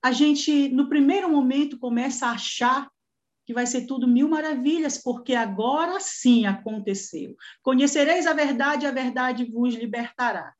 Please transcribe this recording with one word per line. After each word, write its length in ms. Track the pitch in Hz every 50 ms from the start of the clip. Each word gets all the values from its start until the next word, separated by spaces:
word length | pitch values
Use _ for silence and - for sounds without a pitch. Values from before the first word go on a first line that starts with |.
| -
a 100 | 254 247
gente, 580 | 233 294 302 294 285 - - 302 285 277 277
no 180 | 254 254 277 -
primeiro 420 | 294 302 277 277 359 403 392 349
momento, 480 | 311 285 262 254 269 277 294 285 277 240
começa 480 | 254 247 233 233 247 269 240 - 269
a 60 | 240 233
achar 580 | - - - - - 240 247 262 277 277 - _ _ _ _ _ _ _ _ _ _ _
que 80 | _ 233
vai 140 | 233 247
ser 200 | 240 254 254 240
tudo 220 | - 269 254 247 247
mil 200 | 240 247 285 311
maravilhas, 680 | 320 302 311 311 311 254 247 285 320 339 311 285 -
porque 380 | - - 254 240 240 - - 254
agora 640 | 240 226 208 196 190 220 240 277 302 330 339 359 392
sim 460 | 381 - - - - 254 240 233 214
aconteceu. 920 | 196 196 - - 220 220 214 196 208 196 196 - - - 156 - - - _ - - - _ _
"Conhecereis 640 | 262 262 254 277 285 285 311 285 294 330 359 320
a 60 | 330 320
verdade, 540 | 302 294 277 277 233 269 285 294 262 285
a 40 | 285
verdade 540 | 247 262 262 247 - 254 254 254 247 233 247
vos 300 | 226 220 233 240 247 233
libertará." 800 | 226 233 220 208 240 233 240 _ - 302 240 202 180 151 - _ _